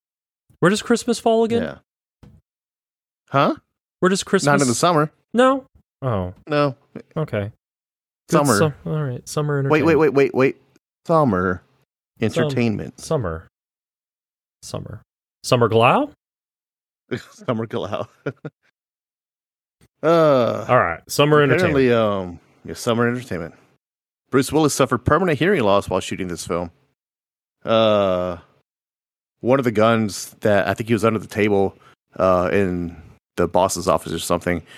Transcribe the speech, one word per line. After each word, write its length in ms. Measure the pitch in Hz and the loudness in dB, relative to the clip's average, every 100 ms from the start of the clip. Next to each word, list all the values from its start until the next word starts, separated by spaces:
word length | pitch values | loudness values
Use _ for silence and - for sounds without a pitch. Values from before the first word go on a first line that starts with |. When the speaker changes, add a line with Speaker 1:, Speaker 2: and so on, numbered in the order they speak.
| _ _ _ _ _ _ | _ _ _ _ _ _
Speaker 1:
Where 100 | 170 | 0
does 120 | 208 | 2
Christmas 380 | - 233 - 226 | 0 -2 -2 -2
fall 240 | 233 226 | 0 0
again? 180 | 226 233 | 0 -2
Speaker 2:
Yeah. 680 | - 69 _ _ _ _ - - _ _ _ _ _ _ _ _ _ | -4 -10 _ _ _ _ -20 -20 _ _ _ _ _ _ _ _ _
Huh? 260 | 139 160 311 _ _ _ _ | 0 0 -2 _ _ _ _
Speaker 1:
Where 80 | 180 | 0
does 140 | 185 | 0
Christmas 220 | - 196 139 | 0 0 2
Speaker 2:
Not 160 | 143 | 2
in 60 | 131 | 2
the 60 | |
summer. 380 | 117 170 165 151 _ _ | 0 2 2 0 _ _
Speaker 1:
No? 340 | 226 254 269 262 _ _ _ | 2 2 2 -4 _ _ _
Oh. 320 | 131 104 90 95 - | -4 -4 -4 -8 -4
Speaker 2:
No. 260 | 147 147 127 _ - - - | 0 0 -2 _ -20 -12 -8
Speaker 1:
Okay. 360 | 156 107 101 - _ _ _ _ _ _ - | -6 -6 -6 -10 _ _ _ _ _ _ -2
Good 80 | 165 143 | 0 2
Speaker 2:
Summer. 120 | - | 2
Speaker 1:
su-, 140 | 156 - 170 | 0 -2 -8
all 120 | 156 | -6
right. 240 | 143 123 - | -6 -8 -8
Summer 340 | - 147 143 | -6 -2 -2
Speaker 2:
Wait, 200 | 135 151 | 2 2
wait, 100 | 151 | 4
Speaker 1:
entertainment. 40 | 151 | 4
Speaker 2:
wait, 160 | 156 | 4
wait, 200 | 135 139 | 4 2
wait. 220 | - 131 - _ _ _ _ - | 2 0 0 _ _ _ _ -2
Summer 560 | 165 143 92 92 90 - _ _ _ _ - | 2 2 2 0 -4 -10 _ _ _ _ -6
Speaker 1:
Sum-, 40 | |
Speaker 2:
entertainment. 720 | 110 - 156 127 117 98 85 - | -4 -2 -2 0 -2 -2 -8 -12
Speaker 1:
summer. 480 | - 160 95 80 - _ _ _ _ _ _ _ _ _ _ _ | -6 -6 -4 -8 -12 _ _ _ _ _ _ _ _ _ _ _
Summer. 400 | - 104 - 107 _ _ _ _ | -14 -14 -12 -16 _ _ _ _
Summer 260 | - 127 117 | -2 0 2
Glau? 420 | 110 120 190 294 - _ _ _ _ _ _ _ _ - | 4 4 2 -2 -8 _ _ _ _ _ _ _ _ -12
Speaker 2:
<laughs> 100 | 123 - - 202 | -12 -12 -12 -6
Summer 200 | 110 113 | -6 -6
Glau. 420 | 120 85 104 107 _ | -8 -8 -8 -10 _
<laughs> 100 | - - 156 - _ _ _ _ _ _ _ _ _ _ _ _ _ _ | -14 -14 -16 -20 _ _ _ _ _ _ _ _ _ _ _ _ _ _
Uh, 640 | 156 165 156 131 113 107 110 | 0 2 4 2 2 -2 0
Speaker 1:
All 80 | 123 | 0
right. 240 | 90 82 - | 0 -4 -6
Summer 340 | - 147 151 | 0 4 4
Speaker 2:
apparently, 460 | 143 147 180 143 127 | 4 2 2 2 2
Speaker 1:
entertainment. 440 | 120 107 101 90 | 2 2 -2 -6
Speaker 2:
um, 60 | 87 _ _ - | -12 _ _ -14
yeah, 80 | |
summer 340 | 85 - 113 120 | -8 -2 0 0
entertainment. 460 | 123 120 90 82 - _ _ _ _ _ _ _ | -2 -8 -10 -10 -14 _ _ _ _ _ _ _
Bruce 220 | 131 131 | 0 0
Willis 220 | 147 151 | 0 0
suffered 240 | - 131 123 | 0 0 0
permanent 400 | - 151 185 139 | 0 0 0 0
hearing 240 | 165 196 | 0 2
loss 260 | 104 101 - | 2 2 0
while 120 | 92 | -4
shooting 280 | - 92 92 | -4 -8 -6
this 180 | 85 - | -8 -6
film. 240 | 87 87 - _ _ _ _ _ _ _ _ | -6 -6 -12 _ _ _ _ _ _ _ _
Uh, 720 | - 113 110 104 98 90 90 87 - _ _ _ _ _ _ _ _ _ | -2 2 2 2 0 -2 -4 -8 -14 _ _ _ _ _ _ _ _ _
one 180 | 110 135 | 0 2
of 60 | |
the 80 | 123 | 2
guns 640 | 104 110 113 110 - - - | 2 4 4 0 -6 -14 -4
that, 280 | 110 101 92 | 0 2 0
I 60 | |
think 140 | 98 110 | -4 -2
he 40 | |
was 140 | 113 95 | 0 0
under 120 | 107 | -2
the 80 | 90 | -4
table, 480 | - 107 98 98 - _ _ _ - | -2 2 2 0 -4 _ _ _ 0
uh, 320 | 92 90 90 | 2 2 2
in 480 | 98 95 90 85 85 - - _ - | 0 0 -4 -8 -12 -20 -20 _ -4
the 120 | 87 | 0
boss's 400 | 90 92 90 90 | 2 0 0 -2
office 240 | 80 - | -2 -2
or 60 | 82 | -8
something, 440 | - 85 87 87 - | -4 -2 -2 -6 -8